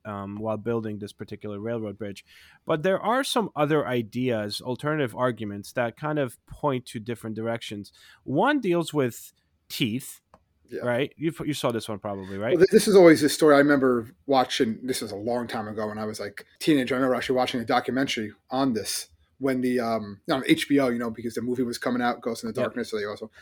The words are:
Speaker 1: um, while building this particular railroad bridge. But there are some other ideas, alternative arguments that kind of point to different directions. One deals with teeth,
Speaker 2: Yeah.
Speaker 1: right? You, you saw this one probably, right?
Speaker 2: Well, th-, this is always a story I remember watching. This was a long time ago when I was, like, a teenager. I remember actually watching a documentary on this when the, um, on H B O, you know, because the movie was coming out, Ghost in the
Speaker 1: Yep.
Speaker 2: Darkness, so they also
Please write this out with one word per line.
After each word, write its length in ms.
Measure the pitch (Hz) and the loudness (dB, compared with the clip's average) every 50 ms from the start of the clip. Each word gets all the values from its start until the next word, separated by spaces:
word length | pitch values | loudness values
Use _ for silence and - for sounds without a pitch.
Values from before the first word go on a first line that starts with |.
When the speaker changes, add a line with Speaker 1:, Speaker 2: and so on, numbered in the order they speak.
| _ | _
Speaker 1:
um, 320 | 110 104 101 98 98 101 | -10 -8 -8 -8 -8 -8
while 180 | 104 110 110 110 | -6 -4 -4 -4
building 440 | 107 104 117 117 117 107 110 104 98 | -4 -2 -2 -2 -2 -2 -4 -8 -8
this 120 | 104 101 | -10 -12
particular 480 | - _ 107 - 107 101 - 107 101 101 | -12 _ -14 -14 -14 -12 -10 -10 -10 -8
railroad 380 | 104 117 120 113 110 104 101 | -6 -6 -6 -6 -6 -8 -8
bridge. 260 | - 110 101 98 - - _ - - - - - _ _ | -8 -10 -10 -10 -14 -18 _ -20 -20 -20 -20 -20 _ _
But 180 | - 160 156 151 | -2 -2 0 2
there 180 | 185 190 - | 0 0 0
are 240 | - 202 240 254 185 | 0 0 0 0 0
some 240 | - - 160 - - - | 0 -2 -2 -2 -2 0
other 280 | 143 151 143 156 147 110 | 0 0 2 2 2 2
ideas, 760 | - 127 123 113 98 - 123 127 127 117 107 104 107 101 - | 0 -2 -2 -2 -4 -4 -4 -2 0 0 0 -2 -4 -6 -8
alternative 520 | - 127 123 - 143 147 156 156 139 117 - | -6 -8 -8 -4 -4 -4 -2 -2 -2 -4 -2
arguments 560 | - 127 127 117 110 110 101 101 101 101 - - | -2 -2 -2 -2 -4 -8 -8 -8 -10 -12 -8 -4
that 240 | 127 120 117 - | -4 -4 -4 -4
kind 200 | - 151 151 151 | -6 -6 -4 -2
of 200 | 151 135 117 - - _ | -2 -2 -4 -6 -12 _
point 400 | _ - - - 147 131 123 - | _ -12 -4 -2 -2 -2 -2 -6
to 160 | - - 120 | -8 -12 -10
different 340 | 104 117 117 - - 113 107 | -8 -8 -10 -8 -8 -10 -8
directions. 560 | 113 113 113 117 113 - - 110 104 98 - - _ - - - _ _ | -6 -4 -4 -4 -6 -8 -10 -12 -12 -12 -14 -18 _ -20 -20 -20 _ _
One 380 | - 131 160 226 269 302 277 | -4 0 2 2 2 2 2
deals 320 | 226 185 170 175 165 - 147 | 0 0 0 0 0 0 0
with 400 | 147 131 120 - - - - - _ _ _ _ _ _ | 0 0 0 -2 -8 -16 -20 -20 _ _ _ _ _ _
teeth, 540 | _ - - 143 107 110 131 - - - - _ _ - _ _ _ _ _ _ _ | _ -4 -2 -2 -2 -2 -4 -8 -10 -16 -18 _ _ -20 _ _ _ _ _ _ _
Speaker 2:
Yeah. 120 | 117 87 - | -10 -6 -4
Speaker 1:
right? 280 | 123 120 120 147 - - | -2 0 0 -2 -4 -6
You, 160 | - 147 165 - - - | -6 -4 -4 -4 -4 -6
you 80 | 147 139 | -6 -4
saw 180 | - - 131 | -2 -2 -2
this 180 | 113 110 - - | -2 -2 -4 -6
one 100 | 107 98 | -8 -8
probably, 380 | - 104 101 98 95 92 98 | -6 -8 -8 -8 -8 -8 -8
right? 180 | 98 104 120 180 | -4 -2 0 4
Speaker 2:
Well, 100 | 160 180 | 4 6
th-, 60 | 196 | 6
this 160 | 202 220 214 | 6 6 6
is 80 | 220 190 | 8 8
always 260 | 196 175 170 156 147 | 10 12 12 10 10
a 80 | 151 139 | 6 2
story 260 | - - 165 151 139 | 2 4 6 8 8
I 40 | 143 | 8
remember 500 | 143 147 147 135 131 127 123 120 110 113 - _ _ | 8 6 4 4 4 4 2 2 -2 -6 -12 _ _
watching. 520 | 139 139 131 127 - - - 135 113 107 95 | 2 4 4 4 2 2 0 2 0 0 -4
This 200 | 127 127 127 - | -4 -4 -4 -4
was 100 | 120 101 | -6 -8
a 40 | 98 | -8
long 300 | 101 107 120 120 123 120 | -6 -4 -2 -2 -2 -4
time 200 | 113 - 113 107 | -4 -6 -6 -6
ago 200 | 107 107 110 107 | -6 -6 -4 -6
when 100 | 107 104 | -4 -4
I 80 | 107 110 | -6 -6
was, 160 | 107 107 - | -6 -6 -8
like, 240 | 101 101 - - - - _ | -10 -10 -10 -14 -20 -20 _
a 80 | _ - | _ 2
teenager. 320 | 170 151 135 123 123 131 | 2 2 2 2 0 0
I 40 | 127 | 0
remember 160 | 135 127 127 | 2 2 2
actually 200 | 120 - - 131 | 0 0 0 0
watching 240 | 127 127 123 - 120 | 2 0 0 -2 -4
a 60 | 113 | -2
documentary 640 | 123 127 123 - - 120 131 139 135 - 117 107 107 - _ _ _ | 0 0 0 2 0 -2 -2 -2 -2 -2 -4 -6 -8 -10 _ _ _
on 240 | 131 131 139 135 113 | -2 0 0 2 0
this 360 | 107 95 - - - - - _ _ _ _ _ _ | -2 -4 -4 -6 -8 -8 -12 _ _ _ _ _ _
when 220 | 131 135 131 127 | -2 -2 0 0
the, 180 | 123 123 123 123 | 0 0 0 0
um, 400 | 117 113 113 110 107 104 101 - _ - | 0 0 -2 -2 -4 -8 -14 -12 _ -2
on 120 | 151 131 117 | -2 -2 2
H 200 | 139 156 160 - | 2 2 2 2
B 120 | - 143 139 | 2 2 4
O, 100 | 135 127 | 4 2
you 80 | 120 | 0
know, 140 | 117 120 117 | -2 -4 -4
because 240 | 113 - 110 117 - | -6 -6 -8 -8 -6
the 60 | 117 113 | -4 -4
movie 180 | 123 123 123 | -2 -2 -2
was 160 | 123 117 120 | -2 -2 -4
coming 240 | - - 131 123 123 | -4 -4 -2 -2 0
out, 200 | 120 120 117 - | 0 0 -2 -2
Ghost 220 | - 123 113 - - | -4 -6 -6 -4 -6
in 80 | 113 | -6
the 80 | 107 120 | -4 -2
Speaker 1:
Yep. 60 | 120 | -4
Speaker 2:
Darkness, 240 | 113 - 123 113 - | -2 -2 -6 -6 -6
so 80 | 110 | -4
they 80 | 104 101 | -6 -6
also 240 | 104 104 - 110 - - - | -6 -8 -10 -12 -16 -16 -20